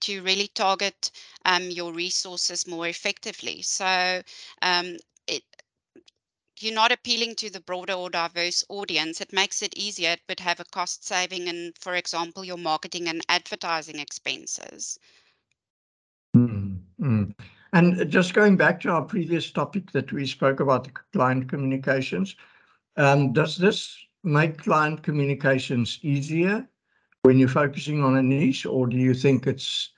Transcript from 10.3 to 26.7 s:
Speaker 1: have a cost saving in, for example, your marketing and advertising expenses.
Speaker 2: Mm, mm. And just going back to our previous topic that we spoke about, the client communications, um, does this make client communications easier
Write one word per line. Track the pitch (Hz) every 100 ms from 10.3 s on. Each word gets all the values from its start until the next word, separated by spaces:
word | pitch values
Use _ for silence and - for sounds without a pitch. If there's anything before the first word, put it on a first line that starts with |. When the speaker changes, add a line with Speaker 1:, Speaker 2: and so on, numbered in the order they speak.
| 185
Speaker 1:
have | 180 175
a |
cost | 175 - 180 -
saving | - 190 180 180 175
in, | 170 170 -
for | 190 180
example, | - 165 170 170
your | 185 175
marketing | 170 156 - 185 170
and | 165 -
advertising | 175 - 208 180 165 156 151
expenses. | 147 - - 131 - - - - - - _ _ _ _ _ _ _ _ _ _ _ _ _
Speaker 2:
Mm, | 117 120 104 98 92 - -
mm. | 156 110 104 - - - _
And | 185 175 180 170
just | 180 180
going | - 208 190
back | 156 165
to | -
our | 165
previous | 143 214 160 170 -
topic | - 143 208 -
that | 139 123
we | 143 135
spoke | - 139 135
about, | 143 127
the | 127 - -
client | - 127 131 127
communications, | 147 135 135 135 135 131 180 196 - - _ _ _ _ -
um, | 139 143 135
does | 117 160 156
this | 185 220 - - - _
make | 180 147 156 156
client | - 156 151 156
communications | 160 147 139 135 139 131 131 127 117 -
easier | 156 143 143 160 180 214 262